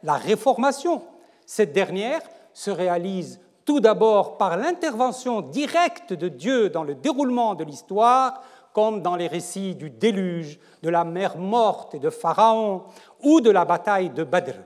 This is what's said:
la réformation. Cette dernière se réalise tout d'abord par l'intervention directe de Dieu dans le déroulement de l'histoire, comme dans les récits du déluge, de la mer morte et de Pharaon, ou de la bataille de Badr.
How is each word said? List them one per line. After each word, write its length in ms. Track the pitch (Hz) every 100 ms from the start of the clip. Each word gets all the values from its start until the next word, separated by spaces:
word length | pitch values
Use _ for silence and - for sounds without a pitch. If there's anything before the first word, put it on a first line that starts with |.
la 100 | -
réformation. 880 | 240 - 214 - 220 269 269 339 320 - - _ _ _
Cette 260 | - 208
dernière 480 | 147 180 180 214 311 - - _
se 160 | - -
réalise 720 | 180 180 175 180 190 143 123 _ _ -
tout 140 | 294
d'abord 580 | 220 196 220 208 190 -
par 200 | 196 170
l'intervention 840 | 277 359 330 220 254 - 254 226
directe 720 | 135 165 285 330 349 349 -
de 140 | 180 175
Dieu 420 | 123 175 262 202
dans 140 | 165
le 100 | 151
déroulement 640 | 139 269 262 277 247 233 185
de 80 |
l'histoire, 800 | 156 139 - 190 233 254 262 254 - - _
comme 280 | - 220 220
dans 140 | 170 175
les 120 | 170
récits 480 | 156 170 - 190 160
du 140 | 151
déluge, 720 | 113 226 196 185 170 156 147 _ _
de 80 | 156
la 140 | 170
mer 340 | 165 170 196 156
morte 560 | 190 233 220 - -
et 60 | 147
de 100 | 143
Pharaon, 760 | 151 - - 220 220 220 190 185 - - _
ou 200 | 285 320
de 100 | 233
la 140 | 196 180
bataille 440 | 170 190 202 180
de 140 | 120
Badr. 300 | 123 180 - 95